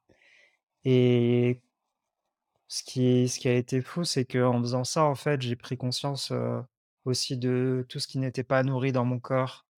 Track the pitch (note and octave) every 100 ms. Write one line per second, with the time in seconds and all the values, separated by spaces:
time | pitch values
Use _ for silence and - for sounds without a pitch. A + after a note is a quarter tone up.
0 | _ _ _ _ _ _ _ _ C3+ B2+
1 | B2 B2 A#2+ A#2+ B2 B2 _ _ _ _
2 | _ _ _ _ _ _ - - - B2+
3 | B2+ B2 B2 - C3 B2 B2 C3 B2+ -
4 | F3 - B2 B2+ B2 A#2+ A#2+ B2+ B2+ -
5 | D3+ C3+ - D3 B2 A#2+ - B2+ B2+ B2+
6 | C#3+ C#3 - B2 A#2+ A#2+ B2 _ _ _
7 | - B2 - C3 B2 B2+ B2+ B2+ B2+ D3
8 | - C3+ C3 B2 B2+ C3+ C3 C3 C3+ B2+
9 | B2 B2 B2 C3 C3 - _